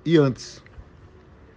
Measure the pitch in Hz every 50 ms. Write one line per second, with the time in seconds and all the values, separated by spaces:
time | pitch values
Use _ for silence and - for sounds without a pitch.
0 | - 151 170 156 143 135 113 - - - - - - - - - - - - -
1 | - - - - - - - - - - -